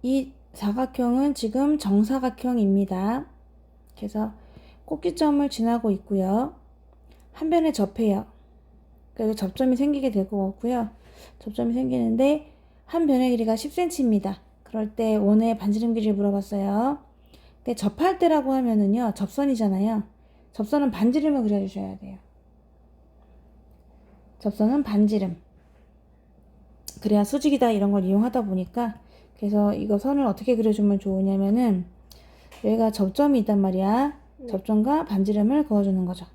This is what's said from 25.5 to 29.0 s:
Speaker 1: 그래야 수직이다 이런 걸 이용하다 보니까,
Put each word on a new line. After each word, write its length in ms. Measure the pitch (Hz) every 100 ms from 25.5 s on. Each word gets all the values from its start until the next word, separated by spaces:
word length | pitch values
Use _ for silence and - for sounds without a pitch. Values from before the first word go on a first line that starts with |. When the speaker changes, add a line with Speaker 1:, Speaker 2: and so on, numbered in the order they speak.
| - _ _ _ _ _ _ _ _ _ - - - - -
Speaker 1:
그래야 240 | 214 208
수직이다 460 | 202 277 294 277 240
이런 200 | 214 202
걸 140 | 202
이용하다 380 | 185 196 240 247
보니까, 580 | 208 185 180 240 233 214